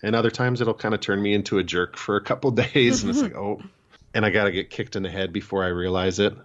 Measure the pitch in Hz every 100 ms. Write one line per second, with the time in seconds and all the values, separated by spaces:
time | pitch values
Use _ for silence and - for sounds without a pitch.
0 | 107 113 113 - 123 123 113 - 107 104
1 | - 98 104 104 98 101 87 90 87 -
2 | - 104 - - 131 117 127 143 120 123
3 | 104 285 233 - 101 - - _ _ -
4 | _ 110 107 104 101 90 - - 104 101
5 | 92 95 90 98 - 98 90 87 92 92
6 | 92 92 104 -